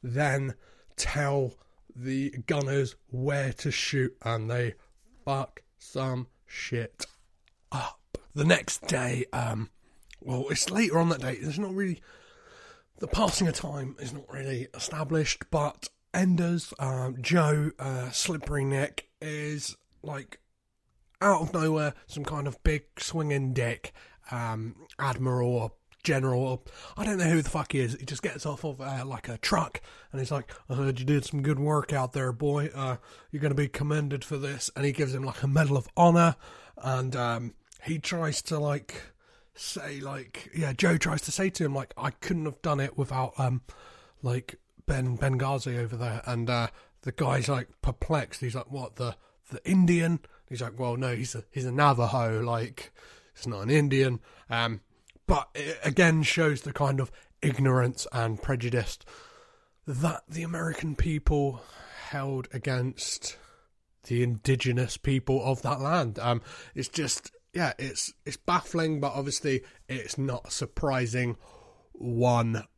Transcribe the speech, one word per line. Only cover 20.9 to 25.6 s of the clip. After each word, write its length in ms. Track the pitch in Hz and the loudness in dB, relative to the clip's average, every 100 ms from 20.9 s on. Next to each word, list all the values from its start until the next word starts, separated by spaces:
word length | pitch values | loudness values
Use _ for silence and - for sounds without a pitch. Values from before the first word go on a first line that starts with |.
| _ _ _ | _ _ _
out 200 | 196 180 | 4 6
of 120 | 160 | 4
nowhere, 420 | 175 160 156 147 - - | 2 2 2 0 -4 -12
some 180 | - | -8
kind 220 | 143 151 143 | -6 -4 -6
of 160 | 123 | 2
big 200 | - 151 - - | 2 2 -4 -10
swinging 540 | - 165 151 139 135 | -6 -2 0 0 0
dick, 400 | 127 117 117 - - - - - | 0 -2 -4 -10 -18 -20 -20 -10
um, 460 | 123 117 110 110 - 160 - | -6 -4 -4 -6 -10 -20 -4
admiral 560 | 143 123 127 127 123 | -2 0 0 2 2
or 160 | 123 | 0